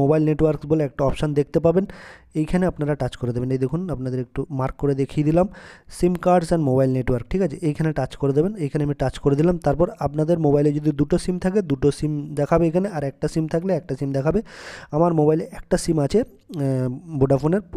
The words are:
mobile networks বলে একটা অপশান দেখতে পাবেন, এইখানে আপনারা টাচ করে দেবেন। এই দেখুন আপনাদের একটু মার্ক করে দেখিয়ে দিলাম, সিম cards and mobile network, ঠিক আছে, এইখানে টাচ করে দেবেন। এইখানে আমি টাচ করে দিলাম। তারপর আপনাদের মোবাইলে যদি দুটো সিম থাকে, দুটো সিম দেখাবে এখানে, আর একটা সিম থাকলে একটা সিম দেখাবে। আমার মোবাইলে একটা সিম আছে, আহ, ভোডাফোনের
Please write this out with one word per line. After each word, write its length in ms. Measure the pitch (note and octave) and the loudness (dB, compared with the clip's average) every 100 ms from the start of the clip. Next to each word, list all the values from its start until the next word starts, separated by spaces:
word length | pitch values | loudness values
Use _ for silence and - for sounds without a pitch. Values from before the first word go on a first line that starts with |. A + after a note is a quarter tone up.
mobile 280 | C#3 D#3 D3+ | 2 4 2
networks 380 | D3+ D#3 D3+ D3 | 2 2 0 0
বলে 180 | D#3 | 0
একটা 200 | C#3+ - | 0 -2
অপশান 300 | C#3 C3 D#3 | -2 0 0
দেখতে 260 | C#3+ C#3 E3 | 0 0 2
পাবেন, 240 | D#3+ E3+ G3+ - - - _ | 2 2 0 -6 -20 -20 _
এইখানে 320 | - D#3 F3+ F3+ | -6 -2 0 0
আপনারা 280 | - D3 | -2 -4
টাচ 220 | D3 B2 - | -2 -4 -4
করে 160 | A#2+ | -4
দেবেন। 180 | A#2+ B2+ | -4 -2
এই 80 | C3 | -2
দেখুন 320 | B2+ D#3+ F#3 | -2 -2 -4
আপনাদের 300 | C3+ C3 B2+ | -6 -4 -6
একটু 260 | B2 - C#3 | -6 -8 -6
মার্ক 260 | C#3 C3 - | -4 -4 -2
করে 180 | C#3+ | -2
দেখিয়ে 300 | C#3 C3+ - | 0 -2 0
দিলাম, 240 | D3+ D#3+ F#3+ - - - - | 2 2 2 -2 -20 -20 -20
সিম 260 | - F3 | -2 0
cards 320 | F3+ F3+ F3+ E3 | 0 2 2 2
and 160 | E3+ D3 | 2 2
mobile 240 | C3 C3+ C3 | 2 2 2
network, 280 | A#2+ B2 A#2+ | 0 -2 -2
ঠিক 120 | F#3 | -2
আছে, 140 | F#3 - | -2 -2
এইখানে 300 | E3 D3 D#3+ | -4 0 -2
টাচ 240 | D3+ C3 - | -2 -4 -2
করে 160 | C#3 | 0
দেবেন। 220 | C#3 E3+ | 2 2
এইখানে 300 | G#3+ D3 D3+ | 0 -4 -2
আমি 100 | D3 | -2
টাচ 240 | C#3 C3 - | -2 -4 -2
করে 180 | D3 C#3 | 0 2
দিলাম। 220 | E3 F3 | 2 2
তারপর 320 | D#3 C#3+ F3 - | 0 0 0 -2
আপনাদের 400 | C#3+ D3 D#3 E3+ | -4 -2 0 2
মোবাইলে 340 | D3+ C#3+ D3 | 4 4 2
যদি 200 | D3 D3+ | 2 0
দুটো 260 | C#3 D3 F3+ | 0 0 0
সিম 200 | - F3+ | 0 -2
থাকে, 240 | F#3 G3 | 0 -2
দুটো 280 | F3+ C#3 D3 | -2 0 0
সিম 440 | C#3 D3+ D3+ D3 | 0 -2 -4 -6
দেখাবে 340 | C#3+ C#3+ E3+ E3+ | -4 0 2 2
এখানে, 200 | E3 F#3+ | 2 -2
আর 160 | E3+ | -4
একটা 240 | C#3 - D#3 | -6 -4 -4
সিম 200 | - D#3+ | -2 -2
থাকলে 260 | E3 F#3 | -2 -2
একটা 220 | E3+ - C3+ | -4 -4 -6
সিম 160 | C#3 | -4
দেখাবে। 300 | C3+ C3+ F3+ A3+ - - - - | -2 0 0 -4 -10 -18 -18 -6
আমার 240 | D3 E3+ | 0 2
মোবাইলে 340 | E3 D3+ D#3+ - | 4 4 2 -2
একটা 240 | - - F3+ | -10 -2 -2
সিম 220 | - D#3+ | 0 0
আছে, 240 | C#3 G3+ | 2 2
আহ, 60 | B3 - _ F3 C#3 C3 B2+ B2+ F3 D#3 | 0 -6 _ -4 -2 0 -2 -4 -8 0
ভোডাফোনের 420 | C3 C3+ D3 F#3 - | 2 4 2 0 -2